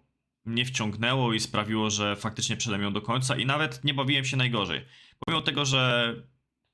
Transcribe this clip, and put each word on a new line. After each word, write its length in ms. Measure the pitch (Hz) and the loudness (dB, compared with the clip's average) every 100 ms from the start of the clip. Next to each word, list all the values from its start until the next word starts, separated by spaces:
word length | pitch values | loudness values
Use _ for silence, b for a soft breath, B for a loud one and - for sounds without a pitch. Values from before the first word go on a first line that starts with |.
| _ _ _ _ | _ _ _ _
mnie 200 | 110 117 | -4 -2
wciągnęło 720 | 127 127 107 98 117 135 120 | 0 -2 -2 0 2 4 4
i 60 | 110 | 2
sprawiło, 500 | 107 104 104 110 107 | 0 -2 0 0 0
że 260 | 104 104 101 | 0 0 -2
faktycznie 400 | 110 - - 107 | -4 -4 -2 -2
przedem 260 | 107 98 | -2 -2
ją 100 | 101 | -2
do 100 | 101 | -2
końca 340 | - 123 131 110 | -2 -2 0 0
i 100 | 127 | 0
nawet 380 | 147 156 135 | 0 -2 -2
nie 100 | 147 | -2
bawiłem 300 | 139 135 143 | 0 2 0
się 120 | 131 135 | 0 0
najgorzej. 480 | 127 117 95 71 - B B B | 2 2 0 -4 -8 B B B
Pomimo 240 | - 165 | -2 -2
tego, 220 | 156 147 | 0 0
że 500 | 139 135 127 120 117 - - _ _ _ _ | 2 2 4 2 0 -2 -12 _ _ _ _